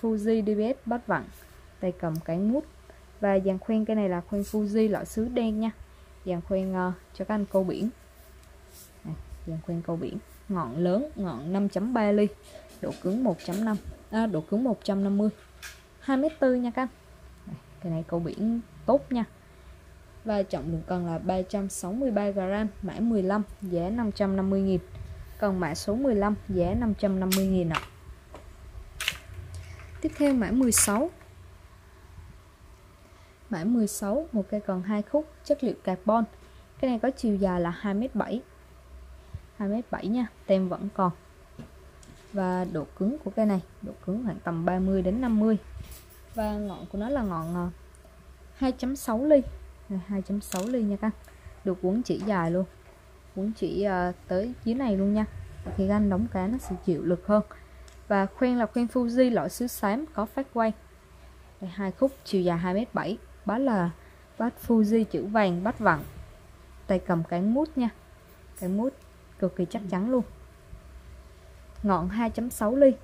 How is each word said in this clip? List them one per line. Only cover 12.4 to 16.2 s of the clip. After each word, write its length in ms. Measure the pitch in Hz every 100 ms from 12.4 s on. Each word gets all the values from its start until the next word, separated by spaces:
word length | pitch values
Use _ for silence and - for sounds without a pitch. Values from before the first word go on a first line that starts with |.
| - - - -
Độ 100 | - -
cứng 220 | 180 220
một 120 | 247 165
chấm 200 | - 190
năm, 120 | 226 208 - - -
à, 160 | 220 226
độ 140 | 165
cứng 240 | - 208
một 160 | 262 196
trăm 200 | - 196
năm 140 | 196 202
mươi. 100 | 214 - - - - - - -
Hai 160 | -
mét 160 | 262